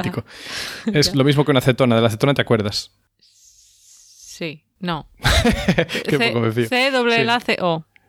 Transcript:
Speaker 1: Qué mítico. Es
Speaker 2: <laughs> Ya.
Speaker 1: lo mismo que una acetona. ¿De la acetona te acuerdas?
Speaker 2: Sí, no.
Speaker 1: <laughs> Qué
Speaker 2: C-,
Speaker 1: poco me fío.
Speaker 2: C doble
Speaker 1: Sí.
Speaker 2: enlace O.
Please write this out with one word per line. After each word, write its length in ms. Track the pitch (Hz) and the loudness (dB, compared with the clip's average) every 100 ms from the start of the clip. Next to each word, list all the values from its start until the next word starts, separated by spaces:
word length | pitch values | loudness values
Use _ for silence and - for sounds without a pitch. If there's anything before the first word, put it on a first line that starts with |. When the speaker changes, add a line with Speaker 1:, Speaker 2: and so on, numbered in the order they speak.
Speaker 1:
Qué 80 | 180 | 0
mítico. 160 | - - - - - - - - 151 | -6 -10 -16 -12 -10 -10 -8 -2 2
Es 100 | 143 | 2
Speaker 2:
<laughs> 40 | |
Ya. 60 | 139 | 2
Speaker 1:
lo 60 | |
mismo 220 | 139 143 139 | 4 4 4
que 60 | |
una 80 | 135 | 2
acetona. 360 | 143 120 123 113 | 2 2 4 4
¿De 60 | |
la 60 | 113 | 2
acetona 260 | 107 139 | 2 0
te 80 | 131 | 0
acuerdas? 500 | - 113 104 - - _ _ _ | 2 2 0 -6 -10 _ _ _
Speaker 2:
Sí, 1400 | _ _ _ _ _ _ _ - - - - - 170 151 _ - | _ _ _ _ _ _ _ -20 -20 -20 -20 -12 -12 -12 _ -12
no. 300 | 180 156 - | -8 -8 -10
Speaker 1:
<laughs> 920 | _ - - 233 - - 226 170 - - | _ 0 2 2 0 0 0 -2 -4 -2
Qué 120 | 147 | 0
Speaker 2:
C-, 100 | 233 | 0
Speaker 1:
poco 100 | 117 | 0
me 100 | 113 | 0
fío. 160 | 110 220 | 0 0
Speaker 2:
C 240 | 247 269 | 0 0
doble 240 | 262 240 233 | 2 2 2
Speaker 1:
Sí. 60 | |
Speaker 2:
enlace 360 | 226 240 - - | 2 0 -2 -2
O. 240 | 180 165 - _ | 0 -2 -6 _